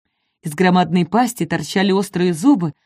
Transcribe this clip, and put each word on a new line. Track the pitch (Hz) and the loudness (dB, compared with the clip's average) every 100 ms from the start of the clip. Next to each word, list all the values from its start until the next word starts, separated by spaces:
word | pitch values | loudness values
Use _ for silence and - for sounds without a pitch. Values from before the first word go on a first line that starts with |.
| _ _ _ _ | _ _ _ _
Из | 160 147 | -8 0
громадной | 185 180 170 180 170 | 2 4 2 0 0
пасти | 214 247 - 160 | 0 -2 -4 -6
торчали | 165 151 196 196 | -6 -4 -2 0
острые | 190 196 175 180 | 0 -2 -2 -2
зубы, | 160 240 262 170 - | 0 0 0 -2 -8